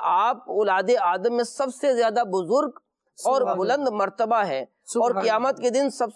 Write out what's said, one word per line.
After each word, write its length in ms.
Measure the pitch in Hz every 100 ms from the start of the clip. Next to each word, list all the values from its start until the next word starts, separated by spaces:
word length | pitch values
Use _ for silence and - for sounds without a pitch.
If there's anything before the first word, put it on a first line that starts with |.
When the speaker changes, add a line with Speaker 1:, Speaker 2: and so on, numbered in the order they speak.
Speaker 1:
آپ 340 | 165 175 226 247
اولاد 540 | - 196 208 190 196 240
آدم 340 | 180 185 214
میں 100 | 240
سب 220 | 233 - 269 -
سے 140 | 285
زیادہ 180 | 240 226
بزرگ 580 | 214 208 190 165 254 240 - _ _ _ -
اور 160 | - 262
Speaker 2:
سبحان 180 | 247 190
Speaker 1:
بلند 140 | 202
Speaker 2:
اللہ۔ 180 | 277 269
Speaker 1:
مرتبہ 460 | 208 196 196 220 226
ہے، 240 | 196 135
اور 500 | 123 _ - 233 233
Speaker 2:
سبحان 120 | 196
Speaker 1:
قیامت 240 | 220 214 262
Speaker 2:
اللہ۔ 160 | 269
Speaker 1:
کے 80 | 240
دن 200 | 240 277
سب 160 | - 233